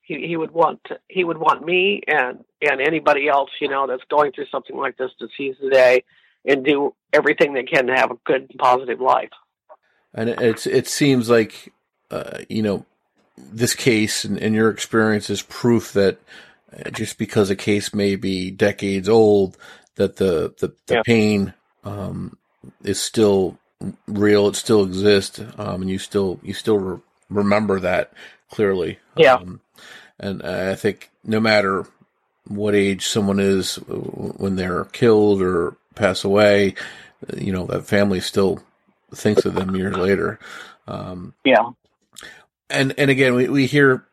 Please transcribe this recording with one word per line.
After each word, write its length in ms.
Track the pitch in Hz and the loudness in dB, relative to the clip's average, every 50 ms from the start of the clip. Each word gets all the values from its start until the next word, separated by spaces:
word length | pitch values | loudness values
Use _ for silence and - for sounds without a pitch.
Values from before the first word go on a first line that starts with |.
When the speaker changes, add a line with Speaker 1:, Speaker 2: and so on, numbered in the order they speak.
Speaker 1:
he, 260 | _ _ 175 143 - | _ _ -12 -10 -8
he 100 | 160 170 | -8 -6
would 140 | 160 160 151 | -6 -6 -6
want 300 | 156 165 165 151 131 - _ | 0 0 0 0 0 -4 _
to, 140 | - - - _ _ | -16 -16 -16 _ _
he 140 | - 190 180 | -4 -4 -2
would 160 | 170 165 156 | -2 -2 -2
want 260 | 160 156 147 - 139 | 0 0 0 0 -2
me 360 | 160 175 180 185 196 202 - - - | -2 0 0 0 0 -2 -2 -2 -2
and, 340 | 151 151 127 123 - - - _ _ _ - | 0 0 0 -2 -6 -12 -18 _ _ _ -2
and 180 | 147 139 135 | -2 -2 0
anybody 480 | 131 151 165 160 147 151 147 143 139 147 | 0 -2 -2 0 0 2 0 2 2 0
else, 220 | 143 139 135 135 - - | 0 0 0 -2 -6 -8
you 80 | 151 139 | -6 -4
know, 180 | 135 135 135 | -2 -2 -2
that's 160 | 131 123 127 - _ | -4 -4 -8 -8 _
going 220 | 156 147 147 143 127 | 0 0 0 0 -2
through 140 | - 143 - | -8 -12 -8
something 260 | - 135 123 - 135 | -8 -10 -10 -10 -10
like 200 | 135 135 135 123 | -6 -6 -6 -6
this 140 | _ 131 127 _ _ | _ -8 -8 _ _
to 100 | 120 113 - | -18 -16 -12
seize 200 | - 143 139 131 _ 139 | -8 -8 -8 -8 _ -4
the 60 | 135 | 2
day 360 | 135 131 127 123 127 123 - _ _ _ _ _ _ _ _ | 4 6 6 6 6 4 2 _ _ _ _ _ _ _ _
and 180 | - 139 139 127 | 0 0 0 2
do 300 | 139 147 139 143 - - _ _ _ - | 0 2 2 0 -2 -4 _ _ _ 0
everything 400 | 147 147 143 156 - 170 143 143 | 2 2 2 2 2 0 0 0
they 120 | 131 120 | -4 -6
can 240 | 127 170 147 131 120 | -2 -2 0 0 2
to 60 | 131 | 2
have 160 | 131 120 117 | 2 0 0
a 80 | - - _ | -2 -8 _
good 220 | - 156 131 135 - | -2 -2 -2 -2 -8
and 80 | - 131 | -8 0
positive 420 | 147 127 123 127 135 123 113 - | 2 2 2 2 0 -4 -6 -2
life. 300 | 127 131 131 - - - - _ _ _ _ _ _ _ - _ _ _ _ _ _ _ _ | 0 2 2 0 0 -6 -14 _ _ _ _ _ _ _ -20 _ _ _ _ _ _ _ _
Speaker 2:
And 160 | - 110 117 | -6 -4 -4
it, 100 | 117 - | -2 0
it's, 260 | 123 117 113 - - | 0 0 0 0 -4
it 220 | - - 131 - - | 0 0 0 0 -2
seems 400 | - - 147 143 135 127 117 110 | -2 0 2 2 2 2 2 4
like, 440 | 120 117 110 104 - - - - _ _ _ _ _ _ _ _ | 4 4 4 0 -6 -20 -20 -20 _ _ _ _ _ _ _ _
uh, 280 | - - - - - - - _ | -12 -10 -10 -10 -14 -16 -14 _
you 140 | - 110 110 | -4 -2 -2
know, 240 | 104 98 90 - _ _ _ _ _ _ _ _ _ _ | -2 -2 -4 -6 _ _ _ _ _ _ _ _ _ _
this 380 | - 64 67 104 113 120 117 - | -20 -20 -20 -6 -4 -4 -4 -4
case 500 | - - 139 117 107 107 104 - - - | -2 0 2 2 2 2 0 -2 -6 -6
and, 140 | 104 101 - | -6 -6 -4
and 160 | - 107 110 | -2 -2 0
your 160 | 107 110 110 | 2 2 2
experience 580 | 104 - - - - 113 110 110 107 104 101 - | 0 -2 -10 -2 0 0 2 2 0 -2 -2 -4
is 140 | 104 98 - | -6 -8 -8
proof 500 | _ - - - 120 120 113 - - - | _ -16 -2 0 2 2 2 0 -2 0
that, 260 | 101 98 95 92 - _ _ - - - - _ _ _ _ - | 2 2 2 0 -2 _ _ -20 -20 -20 -20 _ _ _ _ -20
uh, 180 | - - - | -16 -14 -12
just 280 | - - 110 104 - _ | -10 -8 -10 -10 -6 _
because 320 | 117 104 - 113 104 95 | -8 -2 0 0 2 2
a 60 | 101 | 0
case 360 | 98 - - 104 104 98 - - | -4 -2 -2 -2 -2 -2 -4 -4
may 240 | 104 101 101 98 | -2 -2 0 -2
be 340 | 95 98 98 95 92 92 92 | -2 -4 -4 -4 -4 -6 -8
decades 580 | 95 95 110 101 101 - - 98 98 98 92 98 | -4 0 0 0 0 -2 -4 -4 -4 -2 0 2
old, 500 | 110 113 110 107 104 101 98 90 - _ - - - - _ _ _ | 4 6 6 6 6 4 2 0 -4 _ -20 -20 -20 -20 _ _ _
that 200 | - 101 98 - | -2 -2 -2 0
the, 380 | - 98 95 87 78 - 82 _ _ | -2 0 0 0 0 -2 -4 _ _
the, 140 | - 87 - _ _ | -8 -8 -8 _ _
the 80 | - - | -2 -2
Speaker 1:
Yeah. 80 | 117 110 | -2 2
Speaker 2:
pain, 500 | - 120 113 107 107 107 101 98 95 90 _ _ _ _ _ _ | 2 2 2 4 2 2 0 -2 -4 -6 _ _ _ _ _ _
um, 540 | - 101 104 98 95 92 95 92 92 - _ _ _ _ _ - - _ _ _ | -14 -12 -10 -10 -10 -10 -10 -12 -12 -14 _ _ _ _ _ -20 -20 _ _ _
is 180 | 98 98 - | -6 -4 -4
still 560 | - - - 117 110 101 101 98 95 87 - _ _ _ _ _ 101 98 - _ _ - | -4 -6 0 2 4 4 4 4 2 0 -4 _ _ _ _ _ -12 -12 -12 _ _ -8
real, 400 | 104 101 101 104 104 104 101 101 | -4 0 2 4 4 4 4 2
it 80 | 101 | 0
still 260 | - - - 117 107 101 | -2 0 2 2 2 2
exists, 580 | 92 92 92 98 104 104 98 95 - - - 107 117 - | 2 -2 0 2 4 4 4 2 -2 -12 -16 -18 -18 -14
um, 260 | - 104 104 98 92 92 | -12 -10 -8 -8 -6 -6
and 80 | 95 | -6
you 80 | 95 95 | -6 -6
still, 420 | - - - 101 98 95 87 - _ | -8 -4 -2 -2 -2 -2 -4 -8 _
you 100 | - 95 | -12 -12
still 260 | - - - 110 104 | -8 0 0 0 0
re-, 220 | 95 92 90 - _ _ _ _ _ _ | 0 -2 -8 -10 _ _ _ _ _ _
remember 480 | 95 104 101 101 101 104 110 101 98 95 | -4 -2 0 2 2 2 2 0 -2 -2
that 340 | 92 87 92 87 - - _ - - - - _ _ _ | 0 -2 -2 -2 -2 -4 _ -20 -20 -20 -20 _ _ _
clearly. 480 | - - 110 98 95 92 85 92 98 _ _ _ _ | -4 0 0 0 0 0 -2 -4 -6 _ _ _ _
Speaker 1:
Yeah. 180 | - 151 139 127 | 4 6 6 6
Speaker 2:
Um, 260 | 117 92 90 90 - _ _ _ _ - - - - - _ _ _ | 4 0 -8 -16 -18 _ _ _ _ -20 -20 -20 -20 -20 _ _ _
and 240 | - 101 98 - - | -8 -8 -8 -8 -8
I 320 | - 92 95 92 95 95 | -6 -6 -4 -2 -4 -4
think 380 | - - 110 95 - - _ _ _ _ | -2 -2 -2 -2 -2 -12 _ _ _ _
no 160 | - 110 110 | -2 -2 0
matter 480 | 110 110 107 107 101 95 98 92 98 - _ _ _ _ _ _ _ _ _ _ _ - | 2 4 4 4 4 2 0 -2 -4 -8 _ _ _ _ _ _ _ _ _ _ _ -12
what 260 | 104 104 104 107 104 | -8 -4 -2 2 2
age 320 | 104 98 98 98 92 - | 4 2 2 0 -2 -4
someone 320 | - - 113 101 98 98 98 | -4 -2 0 0 0 0 2
is 380 | 98 98 98 95 90 - - | 2 2 2 0 0 -4 -8
w-, 560 | - - - - 87 - - - - - - - | -10 -12 -12 -10 -10 -10 -10 -12 -10 -10 -12 -8
when 200 | - - 98 95 | -6 -4 -4 -4
they're 300 | 92 90 92 90 85 - | -4 -4 -4 -4 -6 -6
killed 560 | - - - 131 120 110 107 104 104 101 98 95 | -8 -4 0 4 4 6 6 6 4 4 2 2
or 340 | 90 92 87 85 - - _ _ _ _ | 0 0 0 -2 -4 -6 _ _ _ _
pass 300 | - 110 95 95 - - | 0 0 0 0 0 -2
away, 500 | 101 98 104 107 104 101 101 101 95 92 - - - - - - - _ _ - - - | 0 4 4 6 6 6 4 2 0 -2 -6 -14 -18 -18 -20 -20 -20 _ _ -16 -12 -10
you 160 | - - - 95 | -8 -6 -6 -4
know, 140 | 92 90 | -6 -6
that 200 | - 87 92 - | -4 -6 -6 -4
family 320 | - - 101 101 101 98 90 | -2 0 2 2 2 0 -2
still 420 | - - - 104 98 95 90 - _ _ _ _ _ _ _ _ _ _ - | -4 -4 -2 0 0 0 0 -4 _ _ _ _ _ _ _ _ _ _ -20
thinks 300 | - - 110 107 98 - | -4 -2 0 2 2 0
of 100 | 98 92 | 0 -2
them 220 | 92 95 95 95 | -4 -4 -4 -4
years 200 | 95 92 98 98 | -4 -4 -4 -2
later. 440 | 95 90 95 101 90 82 82 107 - - - - - - - - _ _ - | -2 0 0 0 0 0 -4 -6 -8 -16 -20 -20 -18 -20 -20 -20 _ _ -12
Um, 460 | 98 98 98 92 92 92 87 80 - _ _ | -12 -10 -10 -12 -12 -14 -14 -16 -18 _ _
Speaker 1:
Yeah. 260 | 135 127 110 110 120 123 _ _ _ _ _ _ _ _ - - - - - _ _ _ _ _ _ | 2 4 4 2 0 -6 _ _ _ _ _ _ _ _ -20 -20 -20 -20 -20 _ _ _ _ _ _
Speaker 2:
and, 260 | 139 139 135 135 - - | -2 -2 -2 -2 0 -2
and 120 | 147 135 | 0 0
again, 260 | 139 131 135 131 123 | 2 2 2 2 2
we, 120 | 123 127 - | 2 0 0
we 180 | 120 143 135 | 0 0 0
hear 380 | 123 139 147 143 135 127 - - _ | 2 2 4 4 4 4 2 -4 _